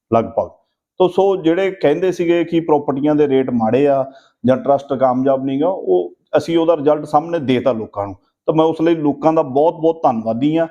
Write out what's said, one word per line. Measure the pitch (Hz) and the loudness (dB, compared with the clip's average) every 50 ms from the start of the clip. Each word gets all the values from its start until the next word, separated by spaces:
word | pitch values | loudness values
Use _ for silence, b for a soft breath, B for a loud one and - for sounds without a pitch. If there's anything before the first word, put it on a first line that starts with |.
| _ - 113 | _ -2 0
ਲਗਭਗ। | 113 107 95 - 104 92 87 - _ _ _ _ _ _ _ _ - | 0 0 0 -2 -4 -4 -4 -8 _ _ _ _ _ _ _ _ 0
ਤੋ | 185 180 | 0 2
ਸੋ | 180 196 190 196 190 | 2 2 2 2 0
ਜਿਹੜੇ | 180 151 160 165 185 196 190 | 0 0 0 0 2 0 -2
ਕਹਿੰਦੇ | 185 - - 143 151 170 185 185 | -2 0 0 0 2 2 0 -2
ਸੀਗੇ | 175 - 175 165 170 175 165 | -2 -2 -2 0 0 0 0
ਕਿ | 170 170 165 | 0 -2 -2
ਪ੍ਰਾਪਰਟੀਆਂ | 160 - 151 143 147 - 131 135 143 151 151 | 0 2 0 0 0 -2 -4 -2 0 0 2
ਦੇ | 147 151 131 | 2 2 2
ਰੇਟ | 135 135 135 127 | 2 0 0 0
ਮਾੜੇ | 123 117 113 113 120 131 143 143 | -2 -2 0 0 2 2 2 2
ਆ | 139 135 131 135 B B B B B B - | 2 0 -2 -6 B B B B B B 0
ਜਾਂ | 123 127 120 | 0 0 2
ਟਰੱਸਟ | 117 135 139 135 - - 139 | 2 0 0 0 0 -4 -2
ਕਾਮਯਾਬ | 120 131 127 127 131 131 135 135 135 131 | 0 0 0 2 0 0 0 0 0 -2
ਨਹੀਂ | 135 135 139 | -4 -2 -2
ਗਾ, | 151 180 | -2 -2
ਉਹ | 190 - - - 180 - - - - _ _ _ - - | -2 -2 -2 0 0 0 0 -4 -8 _ _ _ -2 -2
ਅਸੀਂ | - 170 165 165 | 0 0 0 0
ਉਹਦਾ | 165 165 170 156 | 2 2 0 2
ਰਿਜ਼ਲਟ | 139 147 147 151 147 | 2 2 0 0 0
ਸਾਹਮਣੇ | - - 147 160 170 170 170 | -2 -2 -2 0 -2 -4 -4
ਦੇਤਾ | 135 120 127 120 117 135 | -2 0 0 0 0 0
ਲੋਕਾਂ | 120 110 107 - - 101 101 | -2 -2 -6 -8 -8 -8 -8
ਨੂੰ। | 98 95 | -8 -10
ਤਾਂ | - _ _ _ _ _ - 156 | -14 _ _ _ _ _ -2 0
ਮੈਂ | 160 160 | 2 2
ਉਸ | 160 156 160 | 2 0 0
ਲਈ | 160 165 170 | 0 0 0
ਲੋਕਾਂ | 160 147 147 135 - 151 156 160 | 2 0 -2 -2 0 0 0 2
ਦਾ | 160 | 2
ਬਹੁਤ | 151 139 123 143 151 170 165 | 0 0 0 0 2 2 0
ਬਹੁਤ | 160 156 165 160 160 - | 0 -2 -2 0 0 0
ਧੰਨਵਾਦੀ | 143 117 110 110 113 113 120 139 151 156 165 | 0 0 -2 -2 -4 -4 -2 -2 0 0 0
ਆ, | 165 160 | -2 -4